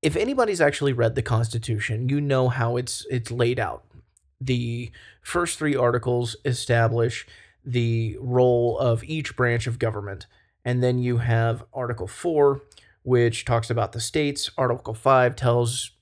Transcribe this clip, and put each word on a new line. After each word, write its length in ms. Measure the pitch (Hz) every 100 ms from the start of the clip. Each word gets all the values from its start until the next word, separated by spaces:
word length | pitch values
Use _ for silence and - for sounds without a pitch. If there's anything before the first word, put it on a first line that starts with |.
If 160 | 160 156
anybody's 460 | 220 269 226 185
actually 320 | 147 - 143
read 200 | 120 113
the 80 | -
Constitution, 840 | 110 113 113 117 113 107 - 110 127
you 140 | 143
know 260 | 143 131 127
how 300 | 123 117 120
it's, 280 | 127 - -
it's 200 | 123 113
laid 300 | 120 120 123
out. 240 | 101 58 _ - _ _ _ _
The 500 | 131 123 120 117 120 - - _
first 380 | - 175 170 -
three 180 | 156 135
articles 600 | 120 120 123 120 120 - 139
establish 800 | 123 - 117 113 113 117 110 - - - _
the 540 | - 123 117 117 110 -
role 600 | 127 123 127 120 120 -
of 260 | 127 113
each 320 | - 156 139 -
branch 300 | 123 117 117
of 120 | 117
government, 480 | 113 107 101 98 - _ _ _
and 180 | 123 123
then 160 | 127 123
you 200 | 123 120
have 460 | 120 117 117 110 -
Article 320 | 135 123 120 92
four, 560 | - 175 156 143 139 - - _ _
which 440 | - 123 120 117 -
talks 240 | 117 110
about 220 | 113 104
the 80 | 120
states. 500 | 110 156 147 143 - -
Article 360 | 127 120 -
five 420 | 110 - 131 127 113
tells 540 | 127 120 120 127 - _